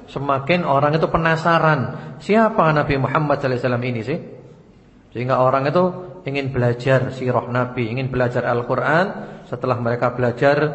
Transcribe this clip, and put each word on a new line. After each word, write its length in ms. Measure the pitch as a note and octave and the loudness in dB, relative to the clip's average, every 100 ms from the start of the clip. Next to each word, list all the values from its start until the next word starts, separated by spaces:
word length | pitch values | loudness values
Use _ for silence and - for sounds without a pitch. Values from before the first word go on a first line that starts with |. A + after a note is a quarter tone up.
| - | -12
semakin 560 | C#3 C#3 C3+ C3+ F3+ | -6 -2 -2 0 0
orang 320 | D3+ C#3 D3 | 2 2 4
itu 160 | D#3 F3 | 2 0
penasaran, 1040 | E3+ E3 D#3+ E3+ E3 D#3+ D3 A2 - - - | 2 2 2 2 4 4 2 0 -6 -12 -8
siapa 480 | - G#3+ G#3+ G#3+ D#3+ | 2 4 4 4 4
Nabi 320 | D3 C#3 C#3 | 2 2 0
Muhammad 400 | A#2+ D#3 D3+ C#3 | 0 0 0 0
sallallahu 160 | C3+ B2 | 0 0
alaihi 80 | C3 | 0
wasallam 200 | A#2+ B2 | -2 -2
ini 140 | A#2 A2 | -4 -4
sih? 120 | F3 - - - - - - - - _ | -6 -8 -18 -20 -20 -20 -20 -20 -20 _
Sehingga 320 | A2+ B2+ B2+ | -6 0 2
orang 240 | B2+ C3+ C#3 | 4 2 2
itu 420 | F3 F3+ F3 - - C3+ | 2 0 -2 -12 -12 -6
ingin 240 | C#3 C3+ | -4 -2
belajar 560 | C3 B2 A#2+ C#3 C3 - | 0 0 0 2 2 0
sirah 360 | - B2+ A#2 A#2+ | -4 -2 -2 0
Nabi, 400 | B2 B2 C3+ A2 | -2 -2 -2 -4
ingin 240 | B2+ B2+ | -4 -2
belajar 320 | B2+ A#2+ B2+ | -2 0 0
Al-Quran. 920 | B2+ A#2+ A#2 B2+ C3+ D#3+ G3+ - - - - | -2 -2 -2 -2 2 0 0 -4 -12 -16 -12
Setelah 320 | B2 B2+ A#2 | -6 -2 -2
mereka 320 | A#2 A#2+ B2 | -2 0 -2
belajar, 440 | B2 A#2+ A2 C#3 D3 D3+ | 0 -2 2 2 2 0